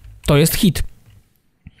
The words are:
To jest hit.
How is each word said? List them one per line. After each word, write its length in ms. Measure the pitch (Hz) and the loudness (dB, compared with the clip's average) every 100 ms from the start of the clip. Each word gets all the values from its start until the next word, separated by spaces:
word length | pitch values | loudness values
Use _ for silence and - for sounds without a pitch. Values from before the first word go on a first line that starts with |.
| - - - | -20 -8 0
To 120 | 143 | 2
jest 180 | 151 - | 2 0
hit. 280 | 196 - - - _ - _ _ _ _ - - | 0 -2 -6 -10 _ -20 _ _ _ _ -20 -20